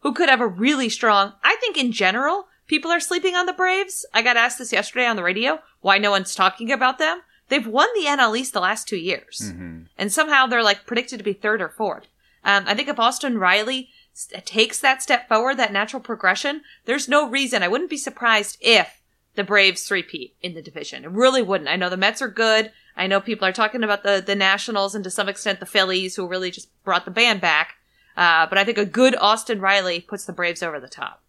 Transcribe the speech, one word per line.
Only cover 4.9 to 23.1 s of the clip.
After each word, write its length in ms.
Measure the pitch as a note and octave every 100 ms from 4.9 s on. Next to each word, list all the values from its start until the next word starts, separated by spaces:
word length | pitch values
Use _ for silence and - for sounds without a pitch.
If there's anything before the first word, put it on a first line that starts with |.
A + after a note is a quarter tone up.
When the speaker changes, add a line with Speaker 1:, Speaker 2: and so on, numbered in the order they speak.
| A#3+ B3
Speaker 1:
on 100 | G#3+
the 80 |
radio, 340 | F3 F#3 B3 D#4 _ _
why 180 | F#3 G3
no 140 | G#3
one's 220 | G3 F#3
talking 360 | - F#3+ - A#3
about 280 | C4 A#3+ -
them. 240 | D#4 F4 _ _ _
They've 180 | C#4 A3+
won 220 | A3+ F#4 A#4
the 100 | D4+
N 140 | C#4+
L 160 | A#3+ A3
East 160 | B3+
the 80 | G#3+
last 260 | F3+ - -
two 120 | G3
years. 520 | E3 E3 - - G#2+
Speaker 2:
Mm-hmm. 320 | F2 F2 E2 E2+ -
Speaker 1:
And 140 | G3+
somehow 340 | G3 D#4 C#4+ C4
they're, 160 | A#3+
like, 240 | A3 G3+ -
predicted 320 | A#3+ B3 A#3+
to 60 |
be 80 | G#3
third 280 | G3 G#3+ A3
or 100 | F3+
fourth. 360 | - G#3 - - _ _ _
Um, 200 | F#3 G3+ F#3+
I 60 |
think 140 | G3+ B3+
if 120 | C#4+
Austin 380 | A#3 B3+ C#4 A#3
Riley 500 | F#3 G3 G#3+ C4 C4 _ _
s-, 140 | - - -
takes 340 | - A3 A3 -
that 240 | C4+ C4+
step 240 | - B3 -
forward, 300 | A3 B3 C#4
that 160 | A3+
natural 280 | G3+ A3 C4
progression, 640 | - A3 F#3 G3 C#4+ D4+ - -
there's 240 | - C4+ C#4+
no 200 | C#4+ D4
reason. 360 | C4 C4+ A#3
I 40 | F3+
wouldn't 220 | A#3 F4+
be 60 | D4
surprised 640 | - - A#3+ A3 G#3 -
if 400 | G#3+ A3 E3 - _ _ _ -
the 80 |
Braves 400 | F#3+ G3+ F#3+ F3+
three-peat 500 | - F#3+ E3+ D#3+ B2+ _
in 140 | F3+
the 80 | E3
division. 420 | D#3+ D#3 D3 C#3
It 60 | D3
really 320 | F#3+ B3+ C4
wouldn't. 260 | G#3 G3 D3
I 80 | F3
know 140 | F3+
the 80 | F#3
Mets 240 | F#3+ A3
are 60 | B3+
good. 440 | G3 A3+ A3 A3 _ _ -
I 100 |
know 140 | F#3+